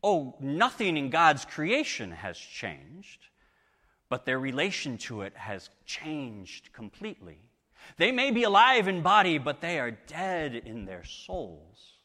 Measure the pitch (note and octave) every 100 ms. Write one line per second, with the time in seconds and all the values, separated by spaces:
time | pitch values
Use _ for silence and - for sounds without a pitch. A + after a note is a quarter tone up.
0 | - F#3 C3+ - C#3 D3+ A#3+ - G#3 D#3+
1 | C#3 D#3 E3 C#3+ - - D#3 B3+ D4+ -
2 | G2+ E2 F#2 E2+ - - G#2+ C#2+ C#2+ E3
3 | G3+ - - _ _ _ _ _ _ _
4 | _ B2 - C3 C3+ B2+ F#3 F#3+ D3 A2+
5 | - A2+ G2 - G#2+ G2 - _ - -
6 | D#3+ D3+ C3 G#2 F#2 - - - G#2+ -
7 | G#3+ G3 F2+ D2+ _ _ _ _ - -
8 | F3+ B3+ C#4 A#3 A3+ G3+ A#3+ B3+ F#3+ F#3
9 | E3 G#3 F#3+ D#3 C3+ C#3 E3+ E3+ A#2+ A2
10 | - D#3+ F#3+ F3+ D3+ A#2 A2+ A2+ F#2+ F#2
11 | E2+ - - F#3 A2 D#2 E2 _ - _